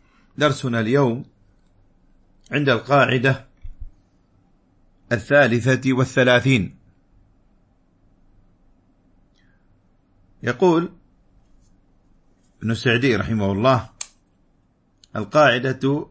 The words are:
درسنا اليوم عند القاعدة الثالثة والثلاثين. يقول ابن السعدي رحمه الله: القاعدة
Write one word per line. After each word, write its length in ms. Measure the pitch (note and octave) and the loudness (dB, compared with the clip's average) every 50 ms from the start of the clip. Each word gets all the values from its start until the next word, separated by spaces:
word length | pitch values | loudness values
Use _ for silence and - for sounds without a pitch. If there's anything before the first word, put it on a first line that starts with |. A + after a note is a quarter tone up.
| _ _ _ _ _ _ _ B2+ | _ _ _ _ _ _ _ -2
درسنا 420 | D3 D3 C#3 - - B2+ A#2 A#2 | 0 0 0 -2 -4 -4 -4 -2
اليوم 440 | A2 A2 C3 C#3+ C#3 A#2+ A2+ C3+ - - _ _ _ _ _ _ _ _ _ _ _ _ _ _ _ _ _ _ _ _ _ _ _ - | -2 0 0 2 0 0 -2 -4 -10 -16 _ _ _ _ _ _ _ _ _ _ _ _ _ _ _ _ _ _ _ _ _ _ _ -8
عند 160 | - D3 D3 C3 | -6 -2 0 0
القاعدة 760 | A#2+ A2 - B2+ C#3+ C#3 A#2+ A2+ C3 B2+ A#2+ C3+ C3+ - - _ _ _ - - - - - - - _ _ _ _ _ _ _ _ _ _ _ _ _ _ _ _ _ _ _ _ _ _ - | 0 0 0 0 2 2 2 2 0 0 0 0 0 -2 -6 _ _ _ -18 -18 -16 -16 -18 -18 -20 _ _ _ _ _ _ _ _ _ _ _ _ _ _ _ _ _ _ _ _ _ _ -6
الثالثة 800 | A#2+ A2 - - C#3+ D3 C3+ A#2 A#2+ A#2 G#2 C3+ C3 B2 C3 C3 | -6 -6 -2 2 4 4 4 4 2 0 0 0 0 0 0 -2
والثلاثين. 840 | C3 B2+ C3 - - C3+ B2 B2+ B2 A#2+ - C3+ C3+ A2 F2 - - _ _ _ _ _ _ _ _ _ _ _ _ _ _ _ _ _ _ _ _ _ _ _ _ _ _ _ _ _ _ _ _ _ _ _ _ _ _ _ _ _ _ _ _ _ _ _ _ _ _ _ _ _ _ _ _ _ _ _ _ _ _ _ _ _ _ _ _ _ _ _ _ _ | 0 0 -2 0 0 0 2 4 2 2 2 2 0 0 0 -4 -10 _ _ _ _ _ _ _ _ _ _ _ _ _ _ _ _ _ _ _ _ _ _ _ _ _ _ _ _ _ _ _ _ _ _ _ _ _ _ _ _ _ _ _ _ _ _ _ _ _ _ _ _ _ _ _ _ _ _ _ _ _ _ _ _ _ _ _ _ _ _ _ _ _
يقول 500 | - A#2+ B2 - F#3 F3+ D#3+ E3+ F3 G3+ - - _ _ _ _ _ _ _ _ _ _ _ _ _ _ _ _ _ _ _ _ _ _ _ _ _ _ _ _ _ _ _ _ | -6 -6 -2 2 2 4 4 2 0 -4 -8 -18 _ _ _ _ _ _ _ _ _ _ _ _ _ _ _ _ _ _ _ _ _ _ _ _ _ _ _ _ _ _ _ _
ابن 120 | - A2 | -6 -6
السعدي 460 | A2+ - - B2+ A2+ A#2+ C3+ C3 A2 | -6 -2 -2 -2 0 0 0 0 0
رحمه 360 | G2 G2+ - A2+ G#2+ G2+ G2 | -2 -2 -4 -4 -4 -4 -4
الله: 380 | G2 G2 A#2 C3+ C3 A2 - - _ - - - _ _ _ _ _ _ _ _ _ _ _ _ _ _ _ _ _ _ _ _ - | -2 0 0 0 0 0 -2 -8 _ -16 -16 -16 _ _ _ _ _ _ _ _ _ _ _ _ _ _ _ _ _ _ _ _ -10
القاعدة 880 | A2 G#2 G2+ - D3+ D3 C3 A#2 B2 B2 C3 B2+ - C3 C3+ C#3 D#3 - - | -10 -8 -2 2 4 4 4 4 2 -2 -4 -4 -4 -4 -4 -4 -4 -6 -12